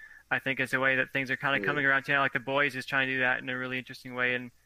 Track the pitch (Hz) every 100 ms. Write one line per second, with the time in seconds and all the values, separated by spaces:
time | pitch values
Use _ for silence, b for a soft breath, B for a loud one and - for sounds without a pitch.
0 | B B B 127 135 131 127 131 131 131
1 | 127 139 127 131 139 139 - 147 139 135
2 | 139 143 135 135 131 139 143 131 - 139
3 | 131 131 127 123 131 127 127 127 123 131
4 | 131 123 123 123 123 _